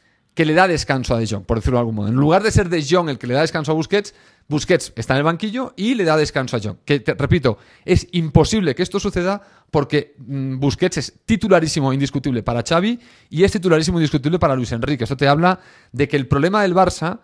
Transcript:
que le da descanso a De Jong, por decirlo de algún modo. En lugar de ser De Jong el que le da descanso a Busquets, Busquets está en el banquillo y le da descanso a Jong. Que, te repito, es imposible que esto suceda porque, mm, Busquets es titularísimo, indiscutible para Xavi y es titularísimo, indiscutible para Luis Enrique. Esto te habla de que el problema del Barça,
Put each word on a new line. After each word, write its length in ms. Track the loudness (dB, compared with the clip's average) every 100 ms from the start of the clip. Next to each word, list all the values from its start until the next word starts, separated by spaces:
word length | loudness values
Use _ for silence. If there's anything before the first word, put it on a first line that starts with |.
| _ _ _
que 120 | -2 2
le 100 | 4
da 120 | 4
descanso 460 | 2 -2 -4 -2
a 60 | -2
De 80 | -2
Jong, 180 | -4 -4
por 140 | -2
decirlo 180 | 0 0
de 40 |
algún 120 | 0
modo. 140 | -2 -2
En 80 | 0
lugar 260 | 2 2
de 80 | 2
ser 180 | 2 2
De 160 | 0
Jong 260 | 0 0 0
el 100 | -4
que 80 | -4
le 80 | 0
da 60 |
descanso 320 | 0 -2 -2
a 20 | -2
Busquets, 400 | 0 -2 -4 -10 _ _ -6
Busquets 440 | -4 2 0 0 -8
está 180 | -2
en 60 | 0
el 40 |
banquillo 500 | 0 -2 -4 -6 -8 -4
y 160 | -2
le 100 | 0
da 140 | 2 2
descanso 400 | 0 -2 -4 -4
a 20 |
Jong. 180 | -6 -8
Que, 160 | -2 -2
te 140 | 0
repito, 460 | -2 0 2 2 -2 _ _ -2
es 220 | -2 0
imposible 640 | -4 0 2 2 2 0
que 80 | -2
esto 180 | -4 -4
suceda 400 | -4 -2 -2 -4 -8 _ _
porque, 460 | -2 0 0 -2 -8
mm, 400 | -10 -6 -6 -2
Busquets 400 | 0 0 0 -2
es 160 | -6 -10 -2
titularísimo, 680 | -2 4 4 4 0 0
indiscutible 480 | 0 -2 -2 -2 -2
para 220 | -2 -4
Xavi 360 | 0 0 0 -2 -8 -20 _
y 140 | 0
es 80 | 0
titularísimo, 480 | 2 2 2 2 0
indiscutible 400 | 0 0 0 0
para 160 | 0 0
Luis 160 | -2
Enrique. 320 | -4 -4 -4
Esto 120 | -4 0
te 120 | 2
habla 320 | 4 2 0 -6 -20 _
de 160 | -4 -2
que 100 | -2
el 100 | 0
problema 360 | 0 2 2
del 100 | 2
Barça, 460 | 2 2 0 -6 -6